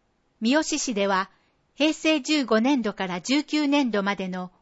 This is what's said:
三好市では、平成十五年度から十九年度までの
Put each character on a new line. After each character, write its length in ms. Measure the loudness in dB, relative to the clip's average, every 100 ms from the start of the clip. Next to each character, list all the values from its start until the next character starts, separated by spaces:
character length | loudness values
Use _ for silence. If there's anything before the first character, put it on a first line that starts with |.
| _ _ _ -6
三 100 | 0
好 120 | 0
市 300 | 0 -4 -4
で 140 | -2 0
は、 240 | 0 -4 _ _ _ _ 0
平 180 | 0
成 260 | 2 0 0
十 260 | 0 -2 2
五 140 | 2
年 220 | 4 2
度 120 | 0
か 140 | -4 -6
ら 140 | -6
十 240 | 0 -2 0
九 220 | -2 2
年 220 | 2 2
度 140 | 0
ま 120 | -2 -2
で 120 | -6
の 240 | -6 -10 _